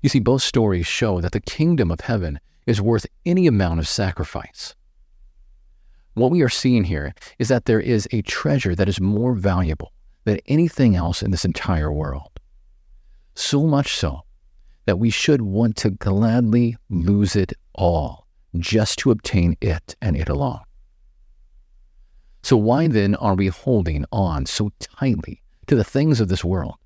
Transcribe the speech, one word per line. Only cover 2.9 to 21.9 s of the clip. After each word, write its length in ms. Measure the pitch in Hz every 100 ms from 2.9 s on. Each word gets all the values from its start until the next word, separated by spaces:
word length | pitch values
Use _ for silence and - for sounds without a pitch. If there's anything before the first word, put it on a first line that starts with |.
| 113 - _ -
any 200 | 180 175
amount 340 | 110 92 82
of 80 | 80
sacrifice. 840 | - 98 - - - - - - - _ _ _ _ - _ - - _ _ _ - _
What 160 | - 127
we 120 | 170
are 60 | 131
seeing 360 | - 131 123
here 300 | 92 82 71 - - -
is 100 | 113
that 180 | 254 -
there 140 | 110
is 280 | - 117 -
a 120 | 110
treasure 520 | 101 - 151 143 101
that 140 | 92 101
is 120 | 92
more 340 | 92 104 123
valuable 580 | 117 95 92 87 76 - - - _
than 160 | - 104 -
anything 500 | 147 165 - 127 92
else 260 | 85 87
in 80 | -
this 140 | 92
entire 480 | 95 82 - 85 76
world. 380 | 73 76 67 - - _ - _ _ _ - _ - _
So 320 | - - 139 160
much 280 | 143 143
so 280 | - 82 67 - _ _ _ - _ -
that 120 | 90
we 120 | 113
should 320 | 107 - 143
want 340 | 107 98 117 110
to 140 | 110
gladly 840 | 95 - 98 113 117 117 117 120 117 _
lose 480 | 92 85 101 101 104
it 160 | 92 - _
all 520 | - 87 82 69 - _ _ _ 90
just 400 | 85 113 104 -
to 100 | -
obtain 460 | 117 - 101 85 82
it 340 | - 82 - -
and 140 | 107 76
it 120 | 76
alone. 320 | 71 139 - - - - _ _ _ _ _ - - _ _ _